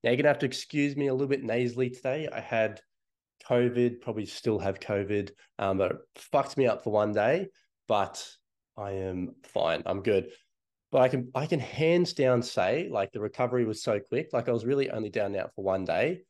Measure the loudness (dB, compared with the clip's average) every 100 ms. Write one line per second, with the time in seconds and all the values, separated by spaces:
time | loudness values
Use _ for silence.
0 | 2 4 4 4 0 -4 -4 0 0 0
1 | 0 0 0 -2 0 0 0 0 -2 -2
2 | -4 -4 -4 -8 -4 0 0 -2 _ _
3 | _ _ _ _ 0 2 4 4 2 0
4 | -6 -6 -6 -4 0 0 0 -4 -4 -2
5 | 0 -2 -4 -10 _ -4 0 2 0 -2
6 | -8 -20 0 0 0 2 2 2 0 2
7 | 2 2 2 2 -2 _ _ _ -2 0
8 | 0 -6 -14 -18 _ _ _ -10 -6 -4
9 | -4 -4 -6 -10 -8 -2 0 0 -2 -2
10 | 2 2 0 -16 _ _ _ _ _ 2
11 | 4 2 -4 -4 -2 -2 -2 0 2 4
12 | 2 2 2 4 0 0 0 0 -2 -4
13 | -4 -4 -8 -2 -2 0 0 -2 -2 -2
14 | -2 -6 -2 -4 0 -2 0 0 0 -4
15 | -4 -2 -2 -2 -6 -4 -2 0 0 0
16 | 0 -2